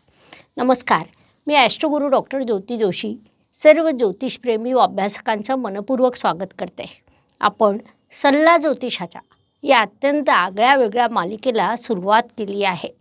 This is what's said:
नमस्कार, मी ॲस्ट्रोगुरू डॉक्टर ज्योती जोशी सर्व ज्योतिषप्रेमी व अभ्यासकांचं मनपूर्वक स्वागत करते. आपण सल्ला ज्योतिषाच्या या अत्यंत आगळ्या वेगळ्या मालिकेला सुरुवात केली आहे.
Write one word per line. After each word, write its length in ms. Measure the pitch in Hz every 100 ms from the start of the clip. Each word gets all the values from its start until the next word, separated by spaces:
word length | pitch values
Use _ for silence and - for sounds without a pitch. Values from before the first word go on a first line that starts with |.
| _ _ _ - _ -
नमस्कार, 460 | 254 254 - 185 165 _ _ _ -
मी 80 |
ॲस्ट्रोगुरू 540 | 294 233 - 311 294 285
डॉक्टर 340 | 254 - 269
ज्योती 360 | 247 208 190 240
जोशी 360 | 208 175 214 226 _ _ _ -
सर्व 300 | 302 302 320
ज्योतिषप्रेमी 840 | 262 220 185 262 - 247 220 240
व 60 | 262
अभ्यासकांचं 800 | 190 190 202 208 - 214 208 269
मनपूर्वक 580 | 233 196 202 262 254 247
स्वागत 380 | 202 165 190 -
करते. 260 | 185 - - - _ _ _ -
आपण 380 | 214 - 214 202 - _ _
सल्ला 440 | - 285 277 311 339
ज्योतिषाच्या 640 | 302 262 240 - 180 - - _ _ _
या 160 | 285 254
अत्यंत 480 | 208 - 277 294 285
आगळ्या 440 | 226 180 190 240 277
वेगळ्या 320 | 233 226 240
मालिकेला 640 | 220 175 214 262 220 185 233
सुरुवात 460 | - 202 190 214 240 -
केली 260 | 202 202
आहे. 240 | 196 180 - -